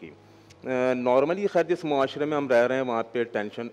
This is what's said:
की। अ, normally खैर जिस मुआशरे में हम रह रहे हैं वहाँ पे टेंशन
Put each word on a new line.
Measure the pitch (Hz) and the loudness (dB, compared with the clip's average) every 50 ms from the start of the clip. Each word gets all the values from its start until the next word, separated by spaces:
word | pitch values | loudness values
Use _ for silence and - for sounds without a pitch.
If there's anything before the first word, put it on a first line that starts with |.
| 85 | -18
की। | 78 | -20
अ, | - - - - - - - - - - - 127 127 127 127 127 127 | -20 -20 -20 -20 -20 -20 -20 -20 -20 -14 -8 -4 -2 0 0 0 0
normally | 123 123 123 123 135 143 160 180 196 202 190 | 0 2 4 4 4 4 2 0 -2 -2 0
खैर | - 175 165 | 2 0 2
जिस | 160 180 170 165 | 2 -2 -2 -2
मुआशरे | 151 147 139 135 127 - 143 147 | -2 0 0 0 0 -2 -4 -4
में | 151 151 | -2 -2
हम | 143 143 127 | -2 0 4
रह | 123 117 120 | 4 4 4
रहे | 123 131 135 | 4 2 -2
हैं | 131 | -2
वहाँ | 123 117 113 | -2 -2 -4
पे | 113 - - 120 117 | -4 -4 -2 -4 -4
टेंशन | 117 - 107 104 107 - 120 117 117 | -2 -2 -6 -6 -6 -8 -10 -10 -10